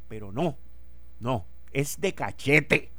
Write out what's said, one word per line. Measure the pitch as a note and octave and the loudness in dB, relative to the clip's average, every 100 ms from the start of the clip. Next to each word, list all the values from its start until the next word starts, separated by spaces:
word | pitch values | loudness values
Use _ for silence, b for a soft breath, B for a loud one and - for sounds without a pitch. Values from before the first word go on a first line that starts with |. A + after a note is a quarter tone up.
| - | -8
pero | A2 G2+ | -8 -4
no, | A2 F3+ - - - - - - - | 0 0 0 -6 -8 -8 -8 -8 -4
no, | A#2+ A#2+ - - - | 0 0 -2 -8 -4
es | C3+ C#3+ - | 0 0 0
de | F#3+ | -2
cachete. | - A2 - C3+ D3+ - - - | 0 -4 -2 6 6 6 4 2